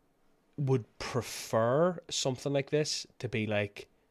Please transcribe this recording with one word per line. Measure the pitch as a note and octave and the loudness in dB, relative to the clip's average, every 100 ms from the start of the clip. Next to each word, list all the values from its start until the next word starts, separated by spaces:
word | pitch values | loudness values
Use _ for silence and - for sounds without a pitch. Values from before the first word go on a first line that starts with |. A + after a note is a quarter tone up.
| _ _ _ _ _ - | _ _ _ _ _ -4
would | C3+ C3 A2 _ | 0 0 0 _
prefer | - B2 - - - A2+ A#2 C#3 F3 E3+ - | -4 -4 -4 -8 0 2 4 4 4 0 -6
something | - C#3 B2 D3 | -2 -2 -2 0
like | C#3 C3+ | -2 0
this | D3+ D3+ - - _ | 0 0 -4 -8 _
to | A#2 | -4
be, | A2+ G#2+ | -2 0
like, | G#2 G2+ - - _ _ | 0 0 -6 -18 _ _